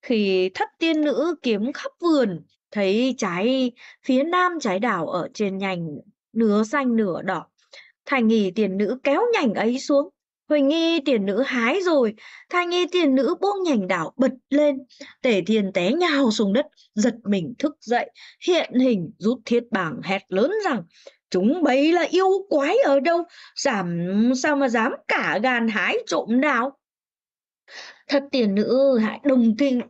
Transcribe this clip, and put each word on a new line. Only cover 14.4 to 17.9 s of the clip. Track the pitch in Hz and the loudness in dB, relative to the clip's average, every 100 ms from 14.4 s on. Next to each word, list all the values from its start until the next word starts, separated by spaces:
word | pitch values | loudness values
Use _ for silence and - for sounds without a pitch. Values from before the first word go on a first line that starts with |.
| _ | _
lên. | 277 294 269 262 _ 277 - | 2 2 0 -10 _ -20 -4
Tề | 262 202 175 | 0 0 2
Thiên | 214 196 | 0 0
té | 185 175 | -2 0
nhào | 302 349 285 262 | 0 0 2 0
xuống | 214 202 | 2 0
đất, | 214 294 _ _ | 0 -2 _ _
giật | - 214 - | -2 -2 -2
mình | - 202 151 - | -2 -2 -2 -4
thức | 302 - | -6 -6
dậy, | - | -4